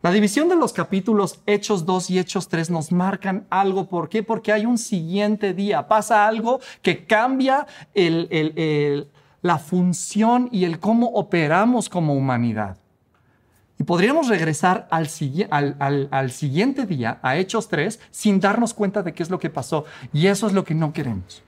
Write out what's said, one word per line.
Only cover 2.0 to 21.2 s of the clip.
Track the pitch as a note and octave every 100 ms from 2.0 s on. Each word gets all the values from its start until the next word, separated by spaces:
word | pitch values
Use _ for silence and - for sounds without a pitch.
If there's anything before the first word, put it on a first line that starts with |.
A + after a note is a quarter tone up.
| F3+
y | F#3
Hechos | F3+ F#3+ F3
tres | E3 E3
nos | E3 D3+
marcan | F3+ F#3 G3 - F#3+ -
algo. | F#3 G3 F#3+ -
¿Por | F3 D#3
qué? | A3
Porque | G#3 - -
hay | G#3+ A3
un | A#3+
siguiente | - F#3+ D#3+ F#3+ G#3 G#3+ G#3
día. | F3 G3+ E3+ C#3+
Pasa | A3 G#3 A3 G#3
algo | A3+ A3+ C4 - -
que | - E3+ -
cambia | G#3+ B3 C4+ C4 C4+ C#4+ - -
el, | G#3 F3 E3 E3+
el, | E3 D#3 D#3
el, | D#3+ D3+ D3 C#3+ C#3+ _ _ _
la | F3+ E3
función | - F3+ F3+ F3 - G#3 A3 B3 B3
y | G3+ F3+
el | D#3+
cómo | G3 A#3 A#3+
operamos | A3+ - F3 D3+ E3+ A3+ B3+ -
como | F3+ D#3 C#3
humanidad. | C3+ A#2+ A#2+ G#2+ G2+ F#2 _ _ _ _ _ _ _ _ _ _
Y |
podríamos | C#3+ F3 G3+ D4+ C4+
regresar | G3+ D#3+ D3+ F#3 F#3+ -
al | E3 D#3
sigui-, | - C#3+ D3 G3+
al, | D3 C#3+ C#3+
al, | C#3 C#3+ C#3
al | C#3 C3+
siguiente | B2 D3 C#3+ A#3+ C#4 A3+
día, | D3+ A2+ C3
a | B2+ C#3+
Hechos | F#3+ A3+ G3+
tres, | B3+ F3 G#3+ -
sin | - G#3+ F#3+
darnos | F3+ A3+ A#3
cuenta | - G3+ G#3
de | F3
qué | D#3
es | E3+
lo | F#3
que | E3
pasó. | D3 B2+ D#3 D3 - B2+
Y | D3 F#3
eso | G3 A3
es |
lo | F#3+ -
que | D#3
no | D#3
queremos. | D#3 C3+ G2+